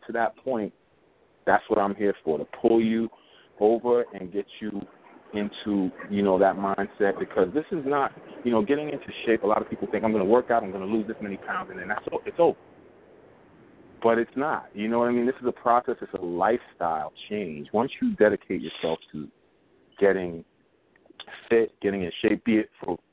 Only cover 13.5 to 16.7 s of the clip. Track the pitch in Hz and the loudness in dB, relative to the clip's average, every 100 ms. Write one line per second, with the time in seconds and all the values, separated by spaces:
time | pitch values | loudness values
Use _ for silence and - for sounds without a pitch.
13.5 | - - - - - 113 113 117 131 151 | -20 -20 -20 -20 -2 2 2 0 -4 -2
14.5 | 104 - 101 110 117 120 120 120 135 123 | -4 -6 -6 -2 0 2 2 0 -2 -4
15.5 | - 123 120 123 113 98 95 87 87 98 | -2 2 2 2 -6 -8 -8 -4 0 0
16.5 | 120 - | 0 -4